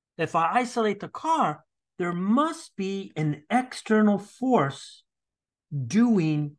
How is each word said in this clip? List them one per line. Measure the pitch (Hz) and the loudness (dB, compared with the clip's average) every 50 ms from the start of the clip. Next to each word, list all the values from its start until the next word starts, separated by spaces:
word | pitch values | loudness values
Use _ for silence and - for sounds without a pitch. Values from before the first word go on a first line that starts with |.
| _ _ _ | _ _ _
if | - 160 156 - | -6 -4 -2 0
I | 165 165 165 196 | 0 0 2 0
isolate | 247 254 240 - 240 220 208 202 202 | 0 -2 0 -2 -2 0 0 -2 -4
the | 180 | -8
car, | - - - - 320 320 302 214 156 151 - _ _ _ _ _ _ _ | -12 -12 -6 -2 0 0 2 0 0 -2 -6 _ _ _ _ _ _ _
there | - 175 175 175 | -6 -4 -4 -2
must | 175 185 202 226 277 302 330 311 320 - - _ | -2 0 2 2 2 2 0 -2 -8 -14 -14 _
be | - 190 190 196 196 196 - - | -6 -6 -4 -4 -6 -8 -8 -6
an | 156 156 151 151 - - - | -2 -2 -2 -2 -4 -4 -2
external | 208 254 254 254 - - - - 220 214 214 208 202 196 | -2 -2 -2 -4 -10 -14 -2 0 2 4 4 4 2 0
force | 202 - - - 247 262 247 185 139 139 - - - - - - _ _ _ _ _ _ _ _ _ _ _ _ _ _ 151 139 123 | -2 -8 -10 -6 -2 2 2 2 2 0 -2 -8 -14 -20 -20 -20 _ _ _ _ _ _ _ _ _ _ _ _ _ _ -8 -6 -4
doing | 113 180 220 240 247 220 185 160 156 151 151 147 147 147 | 0 4 4 4 6 4 4 4 2 2 0 -2 -4 -8